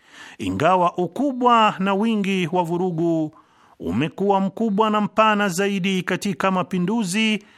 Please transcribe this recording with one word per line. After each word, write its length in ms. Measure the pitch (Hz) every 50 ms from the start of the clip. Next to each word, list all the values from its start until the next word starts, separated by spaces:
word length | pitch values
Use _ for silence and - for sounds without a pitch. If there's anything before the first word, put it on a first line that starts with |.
| _ _ - - - - - _
Ingawa 600 | - 180 - - - 180 185 185 175 170 - -
ukubwa 760 | 180 170 - - 262 294 254 247 247 240 240 226 220 214 - -
na 160 | 190 196 196
wingi 540 | 196 214 226 226 208 202 185 196 190 180 156 180
wa 100 | 180 180
vurugu 720 | 160 170 175 180 185 175 156 170 170 165 160 156 151 - - _ _ _ _ _ _ _ _
umekuwa 600 | - 82 87 110 143 160 - - 190 202 196 190
mkubwa 500 | 196 196 - - 226 226 196 196 220 214
na 100 | 208 214
mpana 480 | 208 196 - - 220 220 214 202 208 202
zaidi 540 | 170 170 202 202 202 196 175 196 190 185 175
katika 480 | - 185 175 - 208 190 - - 190
mapinduzi 920 | 190 185 175 180 - 185 175 175 220 240 220 180 170 214 220 220 214 202 - - _